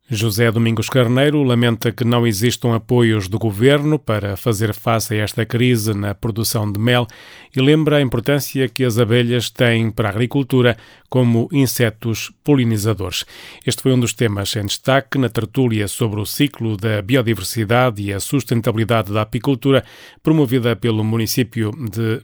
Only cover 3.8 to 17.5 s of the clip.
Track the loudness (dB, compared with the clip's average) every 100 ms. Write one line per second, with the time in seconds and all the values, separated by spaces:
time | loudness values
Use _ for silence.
3.8 | 2 0 -2 -4 -4 -4 -2 -2 -2 -2
4.8 | -2 -2 -2 -2 -2 -4 -2 2 2 2
5.8 | 0 -2 -4 -4 -4 -4 -2 -2 -2 -2
6.8 | 0 2 0 -8 -20 -20 -8 0 4 4
7.8 | 4 2 2 0 0 -2 -2 -2 -2 0
8.8 | 0 2 2 2 2 -2 -4 0 2 2
9.8 | 0 -2 -2 -2 -2 -2 0 2 2 0
10.8 | -6 -20 _ 0 2 2 2 0 0 0
11.8 | -2 -2 -6 -6 -8 -6 2 2 2 0
12.8 | 0 -2 -4 -8 -10 -16 -20 -10 -6 -2
13.8 | 2 2 0 0 -2 -2 -4 -4 -4 -4
14.8 | 0 0 0 -2 -2 -2 -4 0 0 0
15.8 | -4 -2 -4 -2 -4 -2 -2 -2 -6 -2
16.8 | -2 -2 0 0 0 -2 -4